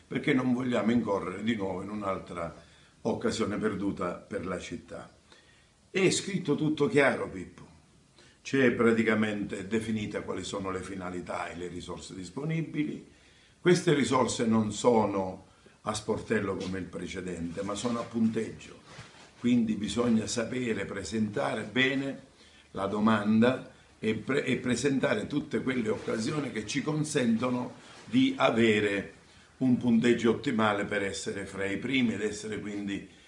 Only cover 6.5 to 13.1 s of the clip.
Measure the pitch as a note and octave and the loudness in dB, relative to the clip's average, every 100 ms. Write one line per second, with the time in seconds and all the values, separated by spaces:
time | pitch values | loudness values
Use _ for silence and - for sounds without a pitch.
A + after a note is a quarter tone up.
6.5 | C#3+ D3+ D3+ C#3+ B2+ C3+ G2+ F2 F#2 F2 | 0 2 2 2 4 4 2 -4 -8 -12
7.5 | - - - _ _ _ _ - _ - | -14 -20 -20 _ _ _ _ -20 _ -2
8.5 | C3+ B2+ A2+ A2+ A2 A2 G#2+ G#2+ G2+ F#2+ | 4 4 6 4 4 4 4 2 0 -4
9.5 | G2+ F#2 A2 A2 G#2+ G#2 G#2 E2+ F#2+ F#2 | -6 -4 -2 -2 -2 -2 -6 -6 -6 -6
10.5 | G2 F#2+ F#2 F#2 G2 F2+ F2+ F2 F#2 E2+ | -6 -4 -6 -6 -8 -8 -8 -8 -6 -8
11.5 | E2 F2 F2 E2 E2+ - F#2+ F2+ C3+ D3+ | -8 -10 -10 -10 -12 -12 -14 -12 -8 -4
12.5 | E3 D#3 D#3 D3+ - - | -2 -2 -4 -4 -6 -12